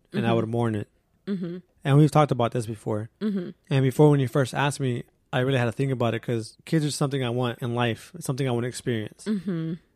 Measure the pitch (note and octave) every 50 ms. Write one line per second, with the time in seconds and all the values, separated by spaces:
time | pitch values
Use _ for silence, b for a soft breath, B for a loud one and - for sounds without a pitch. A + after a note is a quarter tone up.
0 | _ _ - - A#2 A#2 A#2 A2+ A2 A2 A#2 A#2 A#2+ A2+ G#2+ G#2 - _ _ _
1 | _ _ _ _ - F#3+ G3+ F3 F#3 E3+ F3 F3+ - _ _ _ - C#3+ C3+ D3
2 | D#3 C#3+ - D3+ D3+ B2+ C#3 A#2+ A#2 A2+ - B2 A2 A2+ A2+ - - - G#2+ G#2
3 | A2 - _ - G3+ A3 G3 F#3+ F3 - - _ _ - D3 C3+ C3 C3 - -
4 | D3+ D3+ D3 C#3 C3 A#2 - D3 C3 - - C3+ C#3 C#3+ - - C#3 B2+ A#2+ C3
5 | - _ _ _ _ - - C3 B2+ C3+ C3+ B2 A#2+ A#2 - - C#3 C3+ C3 A#2+
6 | A#2+ A#2 A2+ A2+ - - A#2+ A2+ G#2+ - - _ - - E3 D#3+ D3 D3 - -
7 | D#3 C3+ C#3 C3+ B2+ A#2+ A#2 B2 B2+ A#2+ A2+ - C3 A#2+ A#2 A#2+ A#2+ A#2 G#2+ -
8 | - - - E3 - - C3+ B2+ C3+ C3 A#2+ A#2 A#2+ B2+ - - - C3 A#2+ A2
9 | G#2 - - - - G3+ A3 F#3+ D#3+ G3 F3 E3 D#3+ D#3+ F3 - _ _ _